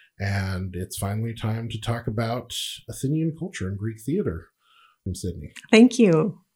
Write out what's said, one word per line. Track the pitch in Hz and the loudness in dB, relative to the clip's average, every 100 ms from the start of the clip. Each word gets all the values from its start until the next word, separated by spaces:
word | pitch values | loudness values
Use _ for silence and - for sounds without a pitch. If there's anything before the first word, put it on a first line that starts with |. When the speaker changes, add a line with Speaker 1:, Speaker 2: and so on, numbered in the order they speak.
| _ - | _ -6
Speaker 1:
And | 98 101 95 92 92 90 | -2 -2 -2 -4 -6 -6
it's | 90 - | -6 -4
finally | 98 107 117 | -4 -2 -4
time | 113 110 113 117 | -4 -4 -4 -4
to | 110 | -6
talk | - 117 - | -4 -4 -4
about | 110 113 123 - - - - - | -2 -2 -4 -6 -8 -8 -10 -12
Athenian | - 135 156 160 156 | -6 -2 0 0 -2
culture | 185 - 92 | -8 -6 -6
and | 98 | -4
Greek | 107 110 - | -6 -6 -2
theater | 190 131 82 - _ _ _ _ _ | -2 -2 -4 -10 _ _ _ _ _
from | 95 | -10
Sydney. | 87 92 85 69 - - | -6 -6 -8 -12 -16 4
Speaker 2:
Thank | 220 254 - | 8 8 8
you. | 208 160 175 - _ | 6 6 2 -4 _